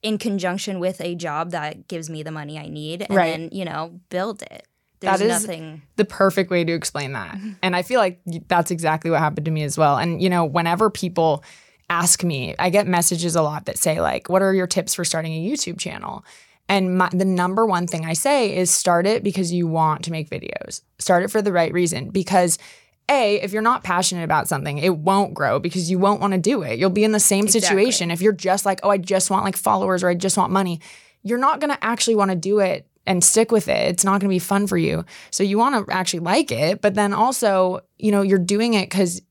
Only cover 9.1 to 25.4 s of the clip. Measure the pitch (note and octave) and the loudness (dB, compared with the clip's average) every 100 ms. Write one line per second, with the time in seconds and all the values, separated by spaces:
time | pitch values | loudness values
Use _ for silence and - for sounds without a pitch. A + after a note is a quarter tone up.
9.1 | D#3+ D#3 D#3 D#3 D#3 D3 C#3 D3+ C#3+ E3+ | 2 2 -2 -2 -2 -2 2 4 4 0
10.1 | D#3+ F3+ F3+ E3 D#3+ E3+ F3 G#3+ G#3 F#3 | 0 2 2 2 0 0 2 2 0 -4
11.1 | F3 D#3+ C#3 - - _ _ _ E3+ E3+ | 2 2 2 -4 -20 _ _ _ 0 2
12.1 | - F3 C#3 B2 - F#3 F#3+ F#3+ F3+ F3 | 2 0 -2 -6 -2 2 2 2 2 0
13.1 | E3+ F3 E3 D3+ D#3 - - E3 D#3+ - | 0 0 0 0 -2 -8 -2 -2 0 0
14.1 | C2 - F#3 F#3+ F#3+ F3+ F#3+ - - E3+ | -2 0 2 2 2 0 -2 -2 -4 -4
15.1 | E3 D#3+ D#3+ F3 D4 - E3+ F3 - - | -4 -4 -4 -4 -4 -6 -8 -10 -8 -10
16.1 | - - - _ _ - G3 F#3 F#3 F3+ | -12 -16 -20 _ _ -2 0 2 2 2
17.1 | F3+ F#3+ F3+ F3+ G3 A3+ F3+ F3 E3 D#3+ | 2 2 2 0 2 2 2 -2 -4 -4
18.1 | E3 C#4 C#4+ G#3+ - F3+ - - E3+ F#3+ | -2 2 2 2 0 2 2 4 4 4
19.1 | A3 G3+ F#3+ F3 F3 E3+ D#3+ D#3 D3+ E3 | 0 -2 -2 -2 0 0 2 2 0 -4
20.1 | D#3+ D#3 - - - - - _ _ - | -6 -6 -8 -8 -12 -12 -14 _ _ 2
21.1 | F3+ G3 A3 G3+ F3 E3 F3 F3 D#3+ D3+ | 2 2 0 0 0 0 0 0 -2 -4
22.1 | G3 F3 F#3+ F3+ - - - _ _ - | -4 2 2 2 0 -6 -20 _ _ 0
23.1 | C#4 G#3+ G3+ G3+ G#3 A3+ B3+ - F3+ F#3 | 2 2 0 -2 0 0 0 0 0 0
24.1 | F3+ E3 D#3 - D3 D3 C#3+ E3+ E3 D#3 | -2 0 0 0 -4 -4 0 0 0 2
25.1 | G3 G3+ G3 | 2 0 0